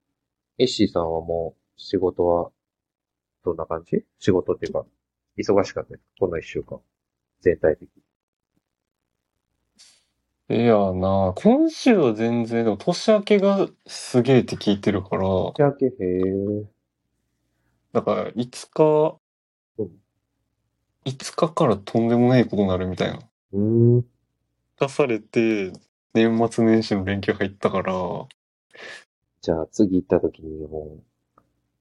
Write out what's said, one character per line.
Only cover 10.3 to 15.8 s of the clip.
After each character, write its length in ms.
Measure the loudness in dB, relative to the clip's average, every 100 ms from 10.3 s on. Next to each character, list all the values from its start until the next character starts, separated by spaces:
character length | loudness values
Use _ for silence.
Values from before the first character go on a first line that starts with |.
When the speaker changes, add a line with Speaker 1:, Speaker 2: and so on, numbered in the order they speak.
| _ -4
Speaker 1:
に。 80 | 2
Speaker 2:
い 100 | 4
や 260 | 4 4
な、 400 | 0 0 2 0 2
今 340 | 4 4 2
週 260 | 0 2 4
は 180 | 4
全 300 | 2 0 0
然、 200 | 0 0
で 60 | 0
も 60 | -2
年 340 | -2 -2 2
明 120 | 2
け 160 | 2 2
が 260 | 2 0 -2 -6 -20
す 360 | -18 -4 0
げ 140 | 4 4
え 40 |
っ 40 |
て 120 | 2 -4
聞 160 | -2
い 80 | -2
て 120 | 0
る 100 | -2
か 140 | -4 -2
ら。 80 | 0 0 -2 0
Speaker 1:
年 60 |
明 100 | 0
け、 140 | 0